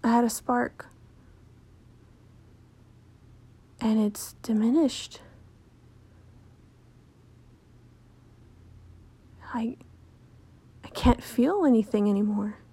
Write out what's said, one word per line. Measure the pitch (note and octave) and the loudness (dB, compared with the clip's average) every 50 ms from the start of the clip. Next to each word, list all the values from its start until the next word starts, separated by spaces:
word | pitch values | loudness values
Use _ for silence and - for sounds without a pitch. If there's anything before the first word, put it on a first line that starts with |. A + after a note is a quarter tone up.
I | - A3+ | 2 4
had | A#3 A#3+ A#3+ | 2 4 2
a | A#3 | 2
spark. | - - - - B3 A#3+ A#3+ - - - - - - - - - - - - - - - - - - - - - - - - - - - - - - - - - - - - - - - - - - - - - - - - - - - - - - - - - - - - - - - | -2 -6 -4 -2 -2 -2 -2 -4 -8 -14 -20 -20 -20 -20 -20 -20 -20 -20 -20 -20 -20 -20 -20 -20 -20 -20 -20 -20 -20 -20 -20 -20 -20 -20 -20 -20 -20 -20 -20 -20 -20 -20 -20 -20 -20 -20 -20 -20 -20 -20 -20 -20 -20 -20 -20 -20 -20 -20 -20 -20 -20 -20 -20 -20 -20 -20 -20 -20 -14 -4
And | - A3 A3 A3 | -2 0 2 2
it's | G#3+ G#3 G#3 - - - - - | 2 0 -2 -6 -14 -16 -16 -14
diminished. | - - A3+ G#3+ A3 A3+ B3 E4 D#4+ C4 - - - - - - - - - - - - - - - - - - - - - - - - - - - - - - - - - - - - - - - - - - - - - - - - - - - - - - _ - - - - - - - - - - - - - - - - - - - - - - - - - - - - - - - - - - - - - | -6 -2 0 2 2 2 4 4 2 2 0 -4 -12 -14 -16 -20 -20 -20 -20 -20 -20 -20 -20 -20 -20 -20 -20 -20 -20 -20 -20 -20 -20 -20 -20 -20 -20 -20 -20 -20 -20 -20 -20 -20 -20 -20 -20 -20 -20 -20 -20 -20 -20 -20 -20 -20 -20 -20 -20 -20 -20 -20 -20 -20 _ -20 -20 -20 -20 -20 -20 -20 -20 -20 -20 -20 -20 -20 -20 -20 -20 -20 -20 -20 -20 -20 -20 -20 -20 -20 -20 -20 -20 -20 -20 -20 -20 -20 -20 -20 -16 -10
I, | - B3 A3+ A3+ B3+ - - - - - - - - - - - - - - - - - - - - - - | -6 -4 -4 -4 -6 -10 -18 -20 -20 -20 -20 -20 -20 -20 -20 -20 -20 -20 -20 -20 -20 -20 -20 -20 -20 -20 -20
I | - | -16
can't | - - - B3 - - | -12 0 2 2 2 2
feel | - - - - A#3+ D4 F#4+ G#4 F4 | -2 -8 -2 0 0 2 2 2 2
anything | C#4+ B3 A3 G#3 - - G#3 G3+ G#3 | 4 4 4 2 0 -2 0 0 0
anymore. | G3+ G3 G#3 G#3 G#3 G3+ G3+ G#3+ G#3+ - - - | 0 0 0 -2 -2 -4 -4 -6 -8 -12 -20 -20